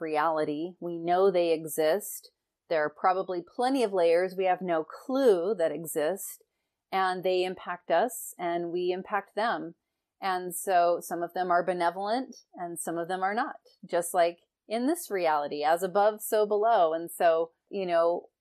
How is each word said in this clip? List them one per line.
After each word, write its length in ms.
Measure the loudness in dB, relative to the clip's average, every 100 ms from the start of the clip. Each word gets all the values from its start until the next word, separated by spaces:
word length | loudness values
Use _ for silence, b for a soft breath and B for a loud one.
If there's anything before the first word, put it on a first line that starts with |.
reality. 720 | -4 0 2 0 -2 -4 -6 -8
We 180 | -8 -6
know 320 | 0 4 4
they 220 | 4 2
exist. 800 | 0 -2 0 2 2 -2 -16 -18 _ _ _ -4
There 160 | -2
are 60 | -2
probably 500 | 0 0 0 -2 -6 -8
plenty 300 | -4 0 0
of 80 | 0
layers 420 | 2 4 4 2 0
we 100 | 0
have 140 | 0
no 220 | 0 -2
clue 720 | -4 -10 -4 2 4 4 2 0
that 120 | -2
exist, 720 | -2 -6 -2 -2 -4 -8 -16 _ _ _ _ -8
and 320 | -2 0 0
they 220 | 0 0
impact 480 | 0 -4 -10 -10 0
us, 420 | 2 2 -2 -14 -8
and 360 | -4 -4 -2
we 180 | -4 -2
impact 460 | -4 -4 -6 -6 -4
them. 400 | -2 -2 -6 -14 _ _ _ -8
And 320 | -4 -4 -4 -8
so 420 | 0 4 4 2
some 220 | -2 -6
of 100 | -6
them 200 | -4 0
are 100 | 2
benevolent, 720 | 2 0 0 -2 -4 -4 -4 -14 _ -12
and 240 | -10 -8
some 180 | -6 -6
of 80 | -4
them 160 | -2
are 120 | -2
not, 220 | -2 -4 -8 _ _ -4
just 240 | -2 0
like 260 | 2 2 0 _ _ -8
in 220 | -4 -2
this 200 | -2 -4
reality, 540 | 0 2 2 0 -2
as 220 | 2 2
above, 360 | 2 2 2 2
so 260 | 0 2 2
below. 480 | 2 4 4 4
And 160 | 2 -6
so, 380 | 0 4 4 0 _ -12
you 180 | -6 0
know, 380 | 2 2 0 -6 _